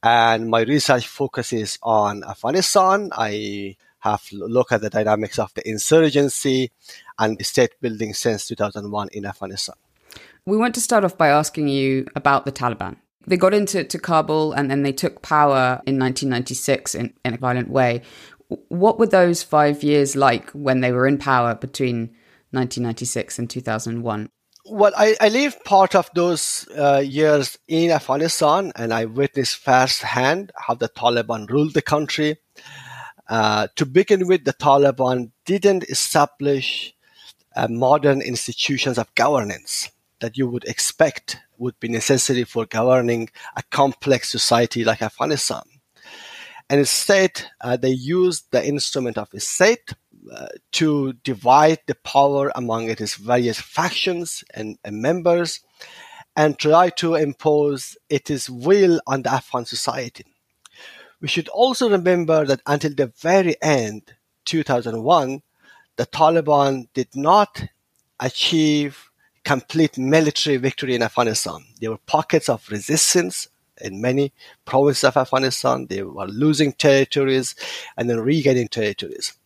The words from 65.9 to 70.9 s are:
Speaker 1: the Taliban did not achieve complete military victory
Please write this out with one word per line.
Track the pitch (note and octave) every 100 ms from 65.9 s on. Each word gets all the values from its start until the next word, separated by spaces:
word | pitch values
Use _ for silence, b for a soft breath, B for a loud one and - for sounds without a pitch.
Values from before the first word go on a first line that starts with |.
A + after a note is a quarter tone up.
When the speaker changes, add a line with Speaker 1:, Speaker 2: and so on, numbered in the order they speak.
| -
Speaker 1:
the | A#2
Taliban | - D#3+ E3 D3 D3 C#3 C3+ A#2+
did | - B2+
not | C3+ C#3+ G3 G#3 - - _ _ _ _ _
achieve | B2+ - - E3 D#3 D3+ D3 C#3 - _ _ _
complete | - C#3 - D#3+ D#3 -
military | C3 D#3 D3+ - D3+ C3+
victory | C3 - C3